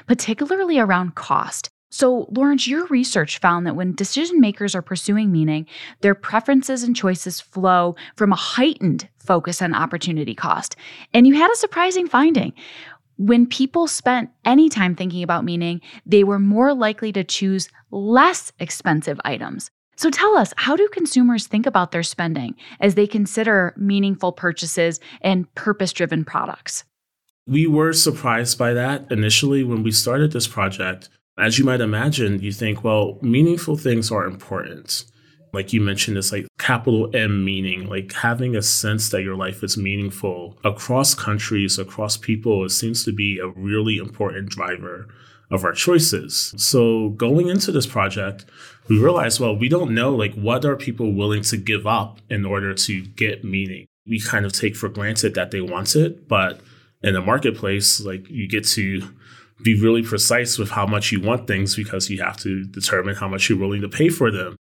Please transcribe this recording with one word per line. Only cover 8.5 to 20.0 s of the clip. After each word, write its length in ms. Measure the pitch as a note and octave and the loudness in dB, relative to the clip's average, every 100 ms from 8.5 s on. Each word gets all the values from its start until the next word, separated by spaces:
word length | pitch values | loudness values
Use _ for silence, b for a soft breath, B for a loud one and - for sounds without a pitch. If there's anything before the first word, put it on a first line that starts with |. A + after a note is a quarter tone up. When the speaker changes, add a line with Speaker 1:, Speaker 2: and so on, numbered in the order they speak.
| - D4+ - F3+ D3+ - _ | 2 2 2 0 0 -4 _
Speaker 1:
focus 420 | - F3 E3+ E3+ | 0 0 0 -4
on 140 | F3 | -2
opportunity 600 | C#3+ D#3+ E3 F3 D#3 C#3+ | 0 -2 -4 -4 -4 -4
cost. 400 | - F3+ - - - B B B | -6 -2 -2 -4 -14 B B B
And 140 | A#3+ C4 | 8 8
you 80 | |
had 160 | D4 F4+ | 8 4
a 60 | A#4 | 4
surprising 520 | G#4 E4 F#4 F#4 F4 | 0 0 0 0 2
finding. 460 | B3+ D#4+ C4+ - B B B B B _ - | 4 4 4 0 B B B B B _ -2
When 280 | G3+ A#3+ A#3+ | 4 6 4
people 420 | B3+ C4 E4+ D#4+ | 2 0 2 0
spent 420 | - B3 B3 - _ A#3 | 0 0 0 -2 _ 4
any 240 | C4+ D#4 | 6 6
time 260 | A3+ F3+ E3 | 4 0 0
thinking 260 | F#3 F3 | -4 -4
about 220 | F3 E3+ | -2 0
meaning, 380 | F3 E3+ E3+ E3+ B B E3 | 0 -2 -2 -4 B B 4
they 180 | G3+ | 6
were 140 | G3 G3+ | 6 4
more 340 | G3 G#3 C4+ | 4 4 4
likely 400 | C4+ A3 G#3+ A3 | 2 0 -2 -4
to 100 | G3 | -4
choose 460 | F3 - F#3+ F#3+ - b _ | -4 -2 0 -2 -4 b _
less 640 | G3+ G#3 B3 E4+ - - - | -6 2 4 4 2 -8 -12
expensive 640 | F3 - F3 D#3 D#3 D3 | -10 -4 0 0 -2 -6
items. 480 | C3+ C3 - - - _ _ | -6 -6 -8 -12 -14 _ _
So 120 | - | -2